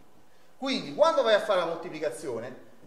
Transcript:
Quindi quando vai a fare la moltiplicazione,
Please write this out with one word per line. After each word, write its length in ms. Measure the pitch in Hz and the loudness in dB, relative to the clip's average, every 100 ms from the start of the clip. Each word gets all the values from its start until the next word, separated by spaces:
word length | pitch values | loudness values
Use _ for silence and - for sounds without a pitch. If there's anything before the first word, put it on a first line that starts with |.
| - - - - - - | -20 -20 -20 -20 -20 -10
Quindi 360 | 269 226 143 | -4 -4 -2
quando 300 | 143 320 - | 2 4 4
vai 100 | 226 | 4
a 60 | 202 | 4
fare 220 | - 185 | 4 0
la 40 | 165 | 0
moltiplicazione, 880 | 165 170 151 151 - 151 113 127 131 - - | -4 -8 -6 -6 -6 -8 -8 -10 -14 -20 -20